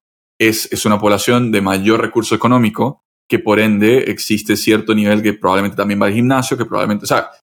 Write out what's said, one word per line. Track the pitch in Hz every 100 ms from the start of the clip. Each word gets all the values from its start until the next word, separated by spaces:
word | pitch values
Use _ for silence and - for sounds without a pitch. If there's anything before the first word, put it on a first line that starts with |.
| _ _ _ -
es, | 117 110 -
es | - 117
una | 104
población | 104 101 - 123 123
de | 107
mayor | 95 95 101 113
recurso | 113 120 107 110
económico, | 120 123 113 - 123 147 _ _ -
que | 120
por | - 104
ende | 110 104 107 127 -
existe | 104 - 107 - 107
cierto | - 107 110 107
nivel | 104 104
que | 107
probablemente | 104 92 95 98 95
también | 101 101
va | 98
al |
gimnasio, | 104 123 131 127 127
que | -
probablemente, | 104 107 104 -
o |
sea, | 127 - -